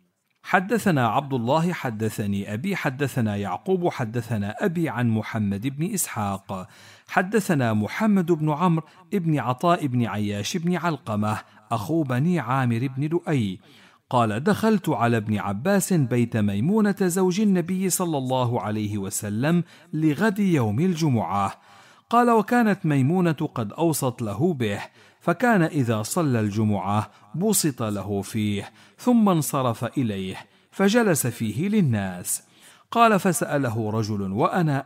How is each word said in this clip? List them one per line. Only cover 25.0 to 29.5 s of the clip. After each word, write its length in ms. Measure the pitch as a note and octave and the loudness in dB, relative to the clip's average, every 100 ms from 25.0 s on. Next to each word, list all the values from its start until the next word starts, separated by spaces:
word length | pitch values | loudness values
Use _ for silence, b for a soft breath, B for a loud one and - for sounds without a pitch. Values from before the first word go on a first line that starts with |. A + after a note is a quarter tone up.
| b b | b b
فكان 400 | - E3+ A#3+ G#3+ | -4 0 2 4
إذا 400 | D#3 D#3 A#2+ A2 | 2 2 0 0
صلى 380 | A2 - D#3 A#2+ | -2 -2 0 0
الجمعة 680 | G#2+ G2+ A2 G2+ F#2+ G#2 G#2 B B D3+ | 0 0 0 0 0 -2 -2 B B -2
بسط 480 | G#3 G3+ E3 B2+ | 0 2 0 -2
له 380 | A2 G#2 G2 G2+ | -6 -6 -4 -4
فيه، 500 | F#2 A2 G#2 G2+ - B B - | -4 -2 -2 -2 -6 B B -4
ثم 320 | - A#3+ G3+ | 2 4 4
انصرف 540 | E3+ D3 | 4 0